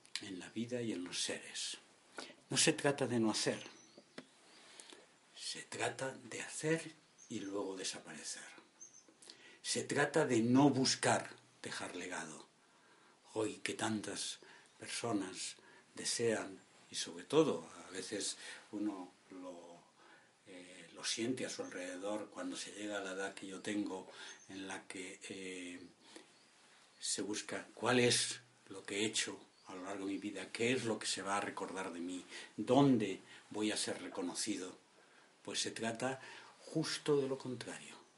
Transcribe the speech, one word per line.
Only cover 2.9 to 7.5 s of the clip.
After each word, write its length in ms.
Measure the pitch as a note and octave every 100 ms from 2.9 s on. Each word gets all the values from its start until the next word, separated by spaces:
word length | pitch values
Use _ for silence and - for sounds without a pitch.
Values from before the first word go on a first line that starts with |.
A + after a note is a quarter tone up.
| C#3 B2
de 140 | A#2+
no 120 | A2
hacer, 320 | - C#3 A2 - - - - - - - - - - - - - - - _ _ -
se 280 | - -
trata 480 | - G#2 A#2+ A#2+ C3+
de 300 | D3 - -
hacer 500 | - - D#3 E3 D#3+ - - - -
y 100 | G#2+
luego 340 | G2